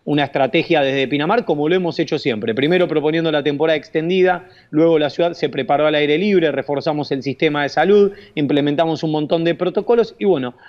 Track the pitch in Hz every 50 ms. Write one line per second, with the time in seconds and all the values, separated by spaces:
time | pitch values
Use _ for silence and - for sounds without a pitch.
0 | _ - 147 151 143 - - 147 135 131 - 170 156 - 170 151 139 135 131 139
1 | 135 120 143 143 147 165 208 240 226 - 160 147 147 156 180 190 185 165 143 -
2 | 160 - 165 143 - 143 117 107 104 113 110 120 135 151 175 185 180 156 151 151
3 | 143 151 156 165 165 165 151 147 139 151 143 139 160 160 160 151 - - _ 160
4 | 156 170 185 185 180 185 180 175 - - - - _ _ - 156 165 165 165 156
5 | 151 143 - - 170 175 165 - - 143 120 143 131 110 147 139 151 151 151 147
6 | 151 147 147 160 190 214 202 180 160 151 135 135 - - 143 139 135 165 151 147
7 | 143 - 156 135 117 139 127 - 170 156 147 147 143 135 - 151 156 185 208 208
8 | 202 196 196 - - - _ 156 147 127 147 147 147 151 147 143 165 165 160 143
9 | - 160 151 151 151 143 180 165 165 170 170 170 180 180 175 214 202 - 240 233
10 | 220 - - _ 208 202 180 143 127 123 - - -